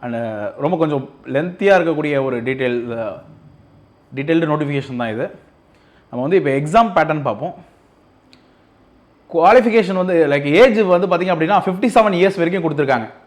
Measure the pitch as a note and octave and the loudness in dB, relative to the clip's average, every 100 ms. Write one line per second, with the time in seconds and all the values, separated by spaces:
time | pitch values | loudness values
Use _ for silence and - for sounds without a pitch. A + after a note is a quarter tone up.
0 | A#2+ A#2 A#2 G#2+ G2+ - C#3+ F3 D#3 C#3+ | -10 -8 -8 -8 -10 -6 -4 -2 -2 -2
1 | C3+ - - C3+ F3+ F3 G3 F#3 E3 D3+ | -6 -14 -6 -4 -4 -2 4 4 2 -2
2 | D3+ C#3 C3+ A#2+ A#2+ C3 B2+ A#2+ A#2+ A#2 | -2 -2 -2 -4 -4 -2 -2 -2 -6 -8
3 | G#2+ E2+ - - - - _ _ _ _ | -8 -10 -18 -20 -20 -20 _ _ _ _
4 | _ C3 D3 E3 D#3+ D3+ D3 C#3 C3+ B2 | _ -6 0 0 2 -2 -2 -4 -6 -6
5 | A#2 A2 C#3 - _ _ _ _ _ _ | -6 -6 -8 -10 _ _ _ _ _ _
6 | _ B2 C#3 F#3 D3 C3+ D3+ G#3+ A3+ F#3 | _ -8 0 0 0 -2 2 2 2 0
7 | D#3 D3+ C3+ G#2 D3+ - - _ _ _ | 0 -2 -4 -6 -10 -12 -20 _ _ _
8 | _ _ _ _ _ _ _ _ _ _ | _ _ _ _ _ _ _ _ _ _
9 | _ _ _ E3 F3 B3 A3+ A3+ F#3 F#3 | _ _ _ 2 6 6 4 2 0 -2
10 | F#3 E3+ D3 C#3+ C#3+ E3 B3+ G#3+ F#3+ F3 | 0 2 2 0 2 6 6 4 2 2
11 | F#3+ E3+ F#3 E3 D#3 F3 F#3+ F3+ A#3+ A3+ | 2 0 0 -2 0 0 0 -2 2 2
12 | G#3+ F3 F#3+ F#3+ E3+ F#3 E3 D3 C3+ B2 | 2 2 2 2 -2 -2 -2 -2 0 -2
13 | A2 - | -4 -14